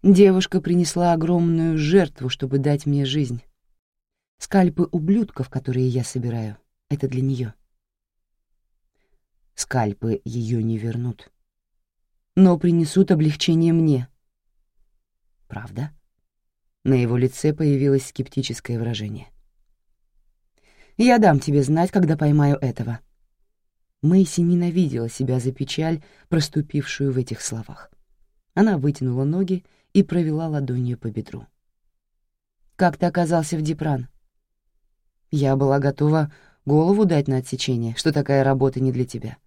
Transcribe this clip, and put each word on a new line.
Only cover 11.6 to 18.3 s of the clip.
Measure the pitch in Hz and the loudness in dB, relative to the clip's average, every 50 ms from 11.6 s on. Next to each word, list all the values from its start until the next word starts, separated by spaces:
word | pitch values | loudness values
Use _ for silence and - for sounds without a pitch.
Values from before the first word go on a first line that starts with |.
| _ _ _ _ _ _ _ _ _ _ _ _ _ _ _ | _ _ _ _ _ _ _ _ _ _ _ _ _ _ _
«Но | 180 190 185 170 | 6 6 6 6
принесут | 151 - 175 170 170 160 151 - 185 190 - | 4 2 2 2 2 0 0 2 0 2 4
облегчение | 185 151 156 156 151 - - - 165 165 165 170 165 | 2 2 2 0 0 -2 0 0 2 2 2 2 2
мне». | 165 165 156 143 127 123 - _ _ _ _ _ _ _ _ _ _ _ _ _ _ _ _ _ _ _ _ _ _ _ _ _ _ _ | 2 2 2 2 0 -2 -8 _ _ _ _ _ _ _ _ _ _ _ _ _ _ _ _ _ _ _ _ _ _ _ _ _ _ _
«Правда?» | _ - 101 107 101 98 110 143 151 151 _ _ _ _ _ _ _ _ _ _ _ _ _ _ _ _ _ _ | _ -16 -14 -14 -12 -10 -10 -10 -10 -12 _ _ _ _ _ _ _ _ _ _ _ _ _ _ _ _ _ _
На | 131 135 | 2 2
его | 127 120 113 120 | 2 2 0 0
лице | 120 127 131 - - - 156 147 | 0 -2 -2 -2 -2 -2 -2 -2
появилось | - 160 147 143 131 139 139 139 135 135 | 0 0 0 2 2 2 2 2 0 -2
скептическое | - _ - 131 - | -6 _ -10 -10 -6